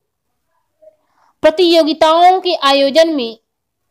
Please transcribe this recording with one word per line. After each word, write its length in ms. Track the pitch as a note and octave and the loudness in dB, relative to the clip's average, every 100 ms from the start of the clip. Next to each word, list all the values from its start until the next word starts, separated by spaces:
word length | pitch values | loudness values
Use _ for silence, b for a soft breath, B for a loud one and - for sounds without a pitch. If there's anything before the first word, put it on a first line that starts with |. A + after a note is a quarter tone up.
| _ _ _ _ _ _ _ _ - _ _ _ _ _ | _ _ _ _ _ _ _ _ -20 _ _ _ _ _
प्रतियोगिताओं 960 | D#4 D#4 E4+ E4 D4+ D#4 D#4 E4 F4+ F#4 | -2 0 0 0 0 0 0 2 2 2
के 140 | F4+ | -2
आयोजन 600 | D#4+ C#4 C#4 C#4 D#4 E4 | -4 -2 0 0 0 0
में 240 | D4 A3+ A3 _ _ _ _ _ | -2 -8 -14 _ _ _ _ _